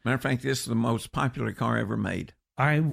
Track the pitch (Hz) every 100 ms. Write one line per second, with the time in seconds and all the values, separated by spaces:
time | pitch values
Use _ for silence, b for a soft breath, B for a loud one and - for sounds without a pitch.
0 | 117 127 135 127 135 127 - 113 117 113
1 | - - 139 135 113 - 117 113 107 113
2 | 98 92 - - _ - 139 151 156